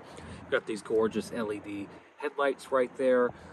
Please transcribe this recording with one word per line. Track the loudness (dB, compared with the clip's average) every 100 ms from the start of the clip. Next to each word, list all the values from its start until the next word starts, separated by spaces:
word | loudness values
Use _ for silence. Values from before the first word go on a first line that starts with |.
| -8 -16
You've | -14 -12 -2
got | -2 -2
these | -6
gorgeous | 0 2 4 0 -4
L | -4 -4
E | -4 -6
D | -8 -10 -14 -20 -8
headlights | -6 2 2 0 0
right | 2 2 2
there. | 4 6 4 0 -10